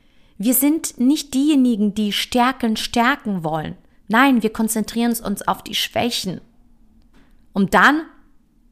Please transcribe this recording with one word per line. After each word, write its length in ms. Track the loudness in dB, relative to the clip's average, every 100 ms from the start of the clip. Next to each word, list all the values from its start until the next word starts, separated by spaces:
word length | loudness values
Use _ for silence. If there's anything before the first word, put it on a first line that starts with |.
| _ _ _ -6
Wir 160 | 0 2
sind 440 | 2 0 -4 0
nicht 360 | 2 2 0 0
diejenigen, 580 | 2 4 4 2 0
die 180 | 0 -2
Stärken 640 | -4 -2 0 0 0 -2 -4
stärken 680 | -2 0 0 0 -4 -4
wollen. 340 | -4 -4 -6 -12 _ _ -2
Nein, 340 | 2 4 4
wir 100 | 0
konzentrieren 600 | -2 -4 -2 -4 -2 -2 -2
uns 240 | -6 -6 -4
auf 160 | -6
die 120 | -4 -6
Schwächen, 640 | -4 -4 -4 -4 -6 -10 -12 _ _ _ _ _ _ _ _ _ _
um 160 | -4 0
dann 380 | 4 4 2 -4 -16 _ _ _ _ _